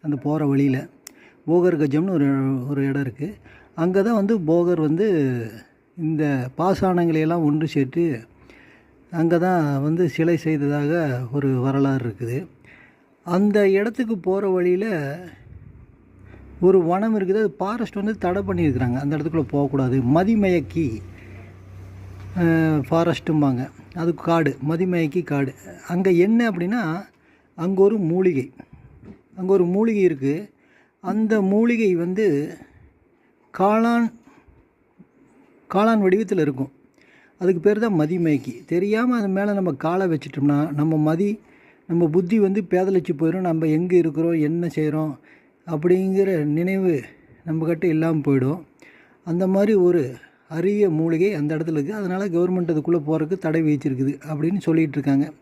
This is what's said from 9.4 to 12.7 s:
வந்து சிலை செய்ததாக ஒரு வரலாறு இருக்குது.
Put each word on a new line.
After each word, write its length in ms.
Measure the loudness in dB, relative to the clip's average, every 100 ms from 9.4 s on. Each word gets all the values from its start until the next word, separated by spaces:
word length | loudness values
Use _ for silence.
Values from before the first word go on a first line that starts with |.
| 2 2 0 0
வந்து 280 | 0 0 0
சிலை 280 | 0 0 0
செய்ததாக 840 | 0 -2 0 -2 0 0 -2 -4 -4
ஒரு 280 | -2 0 0
வரலாறு 500 | 0 0 0 0 -4
இருக்குது. 380 | -8 -6 -6 -8 -18 -20